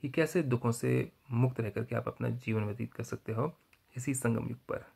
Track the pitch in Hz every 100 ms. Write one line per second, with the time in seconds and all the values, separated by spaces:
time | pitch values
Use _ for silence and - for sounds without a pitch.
0 | 143 127 156 185 147 120 120 117 127 127
1 | - _ - 120 127 127 110 107 120 117
2 | 113 - 120 117 - 110 107 104 117 -
3 | 117 - - 110 147 - _ _ _ -
4 | 127 135 120 113 120 120 - - -